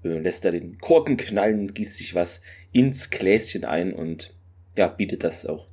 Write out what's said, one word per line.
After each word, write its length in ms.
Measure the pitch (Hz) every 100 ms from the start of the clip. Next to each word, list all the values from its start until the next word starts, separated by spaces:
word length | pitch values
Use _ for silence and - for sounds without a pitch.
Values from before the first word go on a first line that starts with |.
äh, 40 | 87
lässt 380 | 82 85 - 95
da 60 |
den 260 | 85 82 92
Korken 380 | - 165 156 123
knallen, 560 | - 101 107 107 98
gießt 240 | 101 104 -
sich 180 | - 87
was 260 | 87 - - - -
ins 380 | 127 135 135 -
Gläschen 560 | - 95 107 - - -
ein 280 | 78 92
und, 400 | - 80 82 - - _ _ _ -
ja, 100 | 90
bietet 360 | - 98 90
das 220 | 82 - -
auch 220 | 78 -